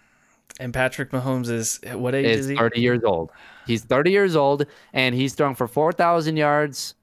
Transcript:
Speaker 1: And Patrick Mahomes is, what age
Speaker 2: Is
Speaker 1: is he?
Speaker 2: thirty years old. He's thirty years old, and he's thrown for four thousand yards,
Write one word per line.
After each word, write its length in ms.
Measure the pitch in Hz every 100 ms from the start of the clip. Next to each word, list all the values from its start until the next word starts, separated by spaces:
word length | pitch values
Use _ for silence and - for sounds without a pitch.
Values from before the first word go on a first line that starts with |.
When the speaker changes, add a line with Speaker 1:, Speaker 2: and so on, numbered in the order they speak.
| _ _ _ _ _ -
Speaker 1:
And 140 | 127
Patrick 380 | 127 127 - 135
Mahomes 380 | 127 131 131 120
is, 280 | 117 110 - 110
what 220 | 113 123
age 100 | 139 120
Speaker 2:
Is 140 | 110
Speaker 1:
is 80 | 135
he? 80 | 139
Speaker 2:
thirty 240 | 117 120
years 240 | 120 123
old. 260 | 113 85 80 - - - -
He's 180 | 113
thirty 260 | - 131 165
years 240 | 196 196
old, 300 | 160 139 143 143 - -
and 200 | 131 131
he's 200 | 123 135
thrown 200 | - 143
for 140 | 127 120
four 240 | - 156
thousand 460 | 175 170 170 156 156
yards, 560 | 147 147 151 131 - -